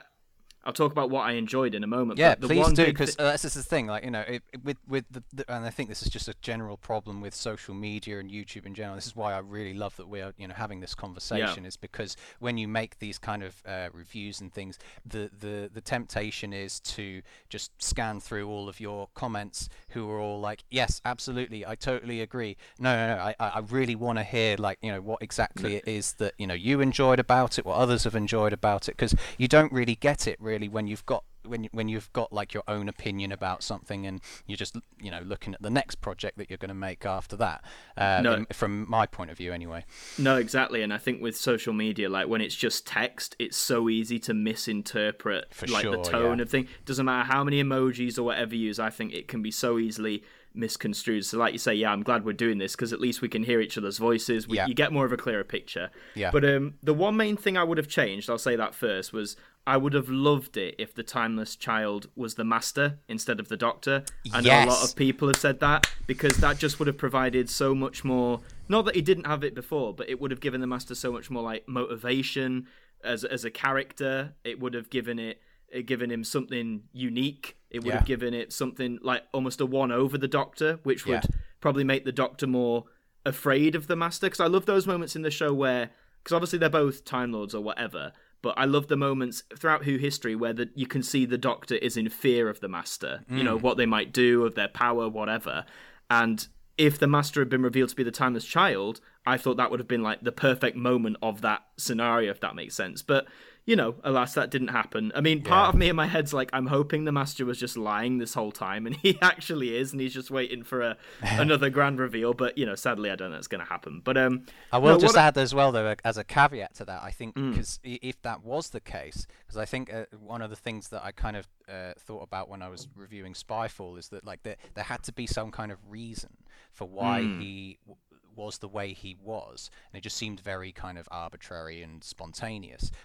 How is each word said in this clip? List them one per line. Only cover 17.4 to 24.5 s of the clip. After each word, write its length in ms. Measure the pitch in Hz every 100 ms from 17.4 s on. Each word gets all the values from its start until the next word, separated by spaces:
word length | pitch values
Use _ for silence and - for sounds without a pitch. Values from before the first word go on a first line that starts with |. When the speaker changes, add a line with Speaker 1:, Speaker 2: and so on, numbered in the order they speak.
| _
Speaker 2:
just 240 | 104 - _
scan 400 | - - 113 104
through 300 | - 107 104
all 180 | 104 101
of 120 | 92
your 300 | 107 101 98
comments 560 | - 127 104 104 - - - -
who 200 | 120 107
are 100 | 107
all 200 | 104 104
like, 240 | 104 107 -
"Yes, 280 | 131 120 - 123
absolutely, 580 | 123 - 123 127 110
I 120 | 104 113
totally 460 | 139 127 120 117
agree. 360 | 110 127 110 98 - -
No, 160 | 127 120
no, 220 | 113 107
no, 40 |
I, 140 | 98 107
I, 80 | 107
I 100 | 101 107
really 240 | 127 127 113
wanna 280 | 120 113
hear, 320 | 101 123 110